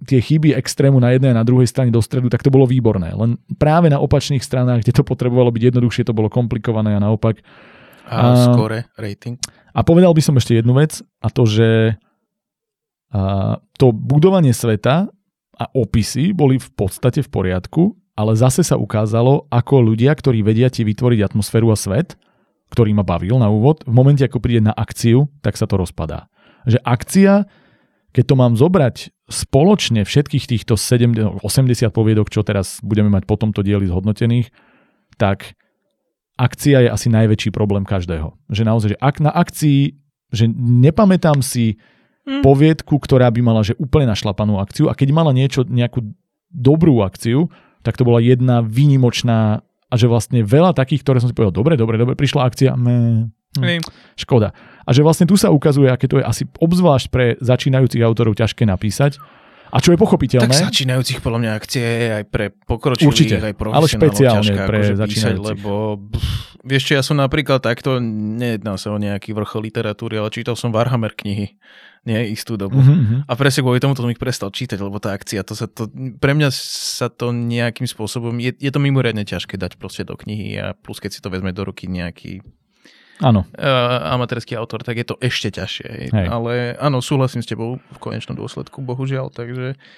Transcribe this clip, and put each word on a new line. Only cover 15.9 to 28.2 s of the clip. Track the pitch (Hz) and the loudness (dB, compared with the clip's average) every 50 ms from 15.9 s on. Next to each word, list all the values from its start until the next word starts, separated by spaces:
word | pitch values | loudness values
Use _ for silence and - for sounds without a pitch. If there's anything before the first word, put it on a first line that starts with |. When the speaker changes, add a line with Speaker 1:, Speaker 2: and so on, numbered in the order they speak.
| - 117 101 - - 120 143 190 208 | 0 -2 -2 -2 -2 -2 -2 -2 0
Speaker 1:
boli | 175 151 135 131 | 2 2 2 2
v | 131 - - | 0 -2 -6
podstate | _ - 104 95 - - - 127 120 151 | _ -6 -6 -6 -4 -2 -2 -2 0 -2
v | 135 - | -4 -4
poriadku, | - - 95 92 92 92 90 - - 156 170 208 226 _ _ _ _ | -4 -2 -2 -2 -2 -4 -6 -4 0 0 0 0 -2 _ _ _ _
ale | - 110 107 110 | -4 0 0 2
zase | 110 123 131 127 - | 2 2 2 2 2
sa | 175 - 143 | 0 0 0
ukázalo, | 127 117 104 - 110 107 107 107 113 120 127 139 147 - _ | -2 -2 -2 -2 -2 -2 -2 0 2 2 2 2 2 0 _
ako | - 120 - - 139 135 120 | -2 -2 0 2 2 4 4
ľudia, | 110 110 110 120 135 151 | 4 2 2 2 2 2
ktorí | - - 139 120 113 101 | 0 0 0 0 2 2
vedia | 104 110 110 123 127 | 2 2 2 2 0
ti | - - 117 | 0 0 -2
vytvoriť | 107 107 - 123 123 120 110 101 | -2 -2 0 0 0 2 2 0
atmosféru | 95 - 107 101 - - 113 113 113 | 0 -2 -4 -4 -2 0 0 2 2
a | 107 104 | 2 0
svet, | - 104 95 120 175 - - _ _ _ _ _ _ _ _ _ _ _ | -2 -2 -2 -2 -2 -4 -8 _ _ _ _ _ _ _ _ _ _ _
ktorý | - - 117 104 104 | -2 0 2 2 2
ma | 104 101 | 2 0
bavil | 87 87 85 87 90 120 | 0 -2 -4 -2 0 0
na | 131 117 104 | 2 2 2
úvod, | 107 107 110 139 156 - - | 2 2 2 2 2 0 -2
v | - 113 | 0 2
momente, | 123 127 139 147 135 135 | 4 6 6 4 4 2
ako | 120 - 123 | 0 -2 -2
príde | - 123 120 113 107 | -2 0 2 2 2
na | 110 - | 2 0
akciu, | - 110 - - - - 117 113 127 147 143 - _ | -2 -4 -8 -6 -2 0 2 4 4 2 0 -4 _
tak | - 107 101 | -6 -6 -4
sa | - 110 | -4 -4
to | 107 - | -2 -2
rozpadá. | 95 90 - - - 82 82 82 82 - _ _ _ _ _ _ _ - | -2 -4 -4 -6 -8 -8 -8 -8 -10 -14 _ _ _ _ _ _ _ -2
Že | 123 110 123 - | 0 0 0 0
akcia, | - 120 - - - - 190 196 196 196 202 202 - _ _ _ _ _ _ _ _ _ _ _ _ | 0 -2 -2 -2 0 2 4 6 6 6 4 2 -2 _ _ _ _ _ _ _ _ _ _ _ _
keď | - - | 0 0